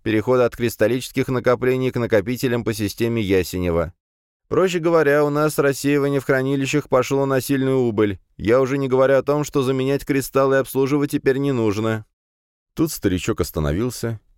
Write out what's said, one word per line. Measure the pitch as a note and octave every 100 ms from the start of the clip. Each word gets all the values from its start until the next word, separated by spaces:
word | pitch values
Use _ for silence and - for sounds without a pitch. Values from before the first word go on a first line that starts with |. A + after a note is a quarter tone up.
перехода | A2+ A2 A2+ B2+ A#2+
от | -
кристаллических | A#2 - G#2+ B2+ - C#3 C3
накоплений | B2 C3 A#2+ B2+ B2+ B2+
к | A#2+
накопителям | A2+ G#2+ F#2+ B2 C3+ A#2+
по | A#2
системе | G#2+ G2 - A#2 A#2
Ясенева. | F#2+ F#2+ F2+ F2+ F2+ E2+ D#2+ - _ _ _ _ _
Проще | D3+ F#3 F3
говоря, | E3 E3 C#3+ D3
у | D3
нас | D3 D#3 -
рассеивание | C#3 C3 C#3+ C#3+ C#3 C#3
в |
хранилищах | C#3+ C3+ C3 C#3 C3+ D3 -
пошло | C3 B2 C#3 C3+
на | C3+
сильную | - C3+ C3 C3
убыль. | A#2+ G#2+ G#2+ F2 _ -
Я | G2 B2+
уже | B2+ C#3
не | C3+
говорю | B2+ C3 C3+
о |
том, | C3+ D3
что | D3 C#3+
заменять | C3 C3+ C3 C#3 -
кристаллы | C#3 B2 C3+ C3+ C3+
и |
обслуживать | B2+ C3 C3+ C#3+ C#3+
теперь | D3 C#3 C3
не | C#3
нужно". | B2+ A2 G2+ A2 A2 - _ _ _ _ _ _
Тут | - E3
старичок | - G2 F2+ - G#2
остановился | E2+ - D2 E2+ B2 - A#2 A2 -